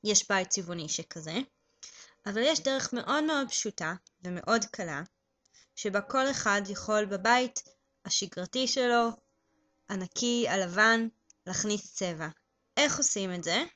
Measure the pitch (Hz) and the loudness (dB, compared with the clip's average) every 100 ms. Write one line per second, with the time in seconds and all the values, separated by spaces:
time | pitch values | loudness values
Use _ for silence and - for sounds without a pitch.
0 | 214 196 - 196 185 - 170 175 156 - | 4 2 4 -2 0 -4 -4 -8 -6 -8
1 | 160 170 156 175 269 _ _ _ - - | -8 -12 -6 -6 -6 _ _ _ -20 -20
2 | - _ 208 202 262 311 269 262 - 240 | -20 _ -6 0 2 2 2 0 -2 -4
3 | - 285 311 294 269 - 214 - 160 180 | 0 0 2 0 0 -4 -4 -4 -6 -8
4 | _ _ 180 180 - 226 214 - 175 143 | _ _ -8 -6 2 2 2 -6 -6 -6
5 | 180 _ _ _ _ _ _ - 214 202 | -8 _ _ _ _ _ _ -6 -2 -2
6 | 202 269 269 262 220 202 196 196 - 214 | 0 2 2 0 2 2 0 -6 0 0
7 | 208 196 214 247 254 - - _ _ _ | 2 -2 4 4 2 -6 -12 _ _ _
8 | - - 196 - 180 254 262 277 247 240 | -4 -4 -2 -8 -6 -2 0 2 4 4
9 | 233 226 _ _ _ _ _ _ - 190 | 4 -2 _ _ _ _ _ _ -8 -6
10 | 185 - 240 240 226 190 185 185 220 226 | -6 -2 0 2 2 0 0 4 6 6
11 | 226 _ _ _ - 185 214 208 - - | 2 _ _ _ -6 -2 -2 -2 -6 -4
12 | 185 160 160 - _ _ _ - 285 - | -4 -4 -8 -10 _ _ _ 2 2 2
13 | - 208 190 180 147 190 339 | 0 0 -2 -4 0 0 -2